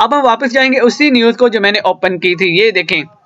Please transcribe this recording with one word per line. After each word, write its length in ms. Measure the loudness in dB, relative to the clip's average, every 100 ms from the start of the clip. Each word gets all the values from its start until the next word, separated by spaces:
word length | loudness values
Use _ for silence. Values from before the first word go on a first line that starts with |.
अब 140 | 0
हम 80 | 2
वापस 300 | 2 0 -2
जाएंगे 260 | 0 0 2
उसी 300 | 0 2 0
news 240 | 2 2 2
को 120 | 0
जो 120 | 0
मैंने 200 | 0 0 -2
open 320 | -2 -4 -2
की 180 | -2 -2
थी। 200 | 0 2
ये 100 | 0
देखें, 300 | 0 -4 -6 -6 _